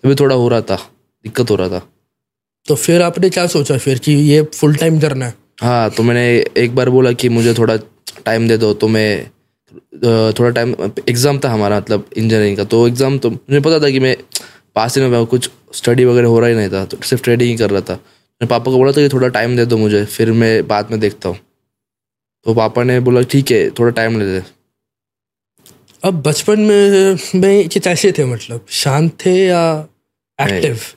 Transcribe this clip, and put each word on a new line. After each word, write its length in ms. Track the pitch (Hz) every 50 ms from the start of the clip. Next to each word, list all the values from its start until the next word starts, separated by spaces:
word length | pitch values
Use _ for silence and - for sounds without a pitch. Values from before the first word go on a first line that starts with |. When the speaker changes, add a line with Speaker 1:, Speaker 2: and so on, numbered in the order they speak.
| -
Speaker 1:
तो 60 | 135
भी 60 | 139
थोड़ा 200 | 135 147 135 131
हो 120 | 127 120 120
रहा 140 | 123 113
था, 300 | 104 - 95 92 - - _ _ _ _ _ _ _
दिक्कत 260 | 110 - - 123 113
हो 60 | 107
रहा 140 | 95 92 92
था। 200 | 92 90 90 _ _ _ _ _ _ _ _ _ _ _ _ _ _ _ _ -
Speaker 2:
तो 80 | 156
फिर 260 | - - - 170 175
आपने 280 | 175 170 175 - 180 190
क्या 180 | 175 180 175 175
सोचा 300 | - 165 139 - 151 131
फिर 220 | - 143 131 123
कि 140 | - - 151
ये 280 | 143 147 151 143 151
फुल 340 | 151 156 - - - 151 151
time 240 | 147 160 165 160 156
करना 260 | 147 156 139 131 131
है? 100 | 120 117 _ _ _ _ -
Speaker 1:
हाँ, 280 | - 120 123 120 113 107
तो 140 | - - 113
मैंने 420 | 120 120 120 120 120 120 120 - - - -
एक 180 | 120 120 120
बार 140 | 131 127 127
बोला 220 | 127 131 131 123
कि 180 | 120 120 - 123
मुझे 240 | 117 117 113 117 113
थोड़ा 240 | 117 117 110 113 110 107 - _ _ _ - - - -
time 220 | 110 113 113 113 113
दे 100 | 113 110
दो, 160 | 113 107 104
तो 140 | 104 - 110
मैं, 360 | 110 110 107 107 104 82 64
अ, 1080 | - _ _ _ _ _ _ _ _ _ - _ _ - 73 - 120 113 113 110 113 107 -
थोड़ा 100 | 120 120
time, 260 | 123 123 117 120 127 - - 98 117 - - -
exam 300 | 120 117 123 143 143 135
था 100 | - 135
हमारा, 280 | 117 110 107 101 104 104
मतलब, 320 | 98 - 107 101 - - - -
engineering 400 | 110 113 110 110 107 104 101 98
का, 60 | 101
तो 240 | 101 - 113 120 120
exam 300 | 120 120 139 131 139 135
तो 140 | - 120
मुझे 280 | 117 - _ - 135 143
पता 200 | 143 156 165 156
था 100 | 151 143
कि 100 | 131 131
मैं 180 | 131 131 127 - - _ - - - - - - _ _ _
पास 200 | - 110 120 - 139
ही 60 | 135
नहीं 100 | 127 120
हुआ, 120 | 117 113
कुछ 260 | 117 - 127 123 - - _ _ _ -
study 320 | - - - 120 127 127
वगैरह 220 | 123 120 123 120 120
हो 120 | 117 113
रहा 100 | 113 120
ही 60 | 117
नहीं 140 | 113 104 95
था, 160 | 95 95 95
तो 120 | 92 - -
सिर्फ 220 | - - - 120 -
trading 260 | - 120 120 123 120
ही 60 | 117
कर 140 | 113 113 101
रहा 120 | 98 98
था। 120 | 85 - 90
मैंने 540 | 87 _ _ _ _ _ _ _ _ 117 113
पापा 180 | 123 117 117
को 120 | 127 131 127
बोला 140 | 131 135
था 100 | 139 147
कि 80 | 147 143
थोड़ा 180 | 127 127 127 127
time 280 | 127 107 110 117 123
दे 100 | 123 117
दो 120 | 117 120 110
मुझे, 280 | 110 107 104 104 104
फिर 260 | 104 - - 117 113
मैं 360 | 113 113 113 113 110 110 78 71
बाद 240 | 107 104 107 110
में 80 | 113 107
देखता 300 | 107 104 - - - 95
हूँ, 100 | 90 98 _ _ _ _ _ _ _ _ _ _ _ _ _ _ _ _ _ _ _ _ _
तो 100 | 110 113
पापा 300 | 117 110 110 107 120 120
ने 160 | 127 127 127
बोला, 220 | 123 123 123 123
"ठीक 300 | 123 123 - 143 135 -
है, 180 | 127 107 87 -
थोड़ा 220 | - - 120 120
time 280 | 120 117 113 113 113 110
ले 60 | 104
ले।" 160 | 98 92 95 92 - _ _ _ _ _ _ _ _ _ _ _ _ _ _ _ _ _ _ _ _ _ _ _ _ - _ _ _ _ _ -
Speaker 2:
अब 180 | 185 185 165
बचपन 380 | 131 147 147 - - - 214 214
में, 580 | 214 214 208 202 202 202 202 196 190 196 190 180 - - -
में 340 | 190 185 196 196 202 190 160
कि 100 | - 208
कैसे 320 | - 185 175 156 - 202
थे, 140 | 170 - 147
मतलब, 400 | 127 123 113 - - 120 113 - _
शांत 560 | - - - 147 135 143 160 165 - _ -
थे 200 | 190 185 185 196
या 420 | 185 180 175 170 165 160 156 156 156 _ _ _ _ _ _ _ _ _ -
Speaker 1:
नहीं, 140 | 139 196 202
Speaker 2:
एक्टिव? 240 | 180 - 151 123 110 - - -